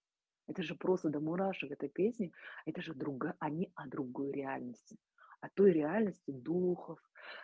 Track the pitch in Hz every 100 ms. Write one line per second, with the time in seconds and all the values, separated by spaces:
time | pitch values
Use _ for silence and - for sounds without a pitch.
0 | _ _ _ _ - - 160 170 180 185
1 | 160 147 156 180 196 185 135 143 143 -
2 | 214 - 180 - - - - 180 165 156
3 | 151 131 151 - 151 160 - - 135 -
4 | 127 127 139 143 135 131 123 117 - -
5 | _ _ - - - - 196 160 151 208
6 | 202 - - 131 127 180 180 175 - 160
7 | _ - - -